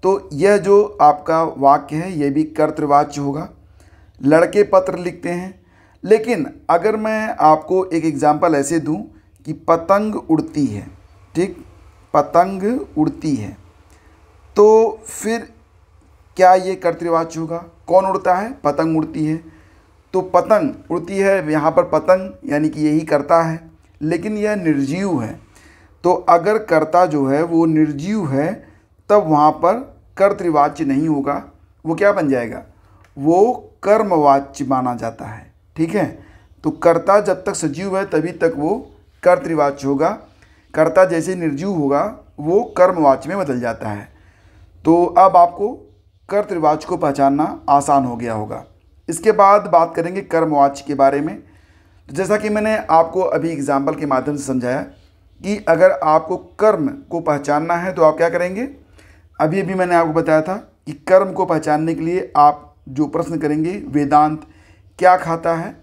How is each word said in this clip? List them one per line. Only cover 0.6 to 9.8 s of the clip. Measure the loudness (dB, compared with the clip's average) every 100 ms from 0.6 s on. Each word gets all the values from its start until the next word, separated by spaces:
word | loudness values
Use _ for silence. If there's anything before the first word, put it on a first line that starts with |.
| 4 4 4 4
आपका | 4 4 -2 -2 -2 2
वाक्य | 4 4 0 -8
है, | -6
यह | -4 -2
भी | -2 -4
कर्तृवाच्य | -2 -2 -2 2 2 2 -4
होगा। | -6 -6 -10 -18 _ _ _ _ _ _
लड़के | 2 4 4 2 2
पत्र | 2 0 -6
लिखते | -8 -8 -8
हैं। | -8 -10 -16 _ _ _ _
लेकिन | 0 0 0 -4 -6 -10 -4
अगर | -2 0 -2
मैं | -4 -6 -6 0
आपको | 2 2 0 -2 -2
एक | -2 -4
एग्जांपल | 0 0 2 0 0
ऐसे | -2 -4
दूं | -4 -6 -8 -20 _ _ -14
कि | -12 -2
पतंग | -2